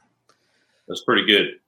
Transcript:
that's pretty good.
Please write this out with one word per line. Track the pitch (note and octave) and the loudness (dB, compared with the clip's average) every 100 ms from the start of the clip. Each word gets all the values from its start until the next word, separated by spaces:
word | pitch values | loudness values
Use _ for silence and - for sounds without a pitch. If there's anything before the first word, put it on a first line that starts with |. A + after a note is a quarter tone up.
| _ _ _ _ _ _ _ _ - | _ _ _ _ _ _ _ _ -16
that's | F2+ | -8
pretty | - G#2+ | -4 0
good. | G2 G2+ - - | 2 2 0 -8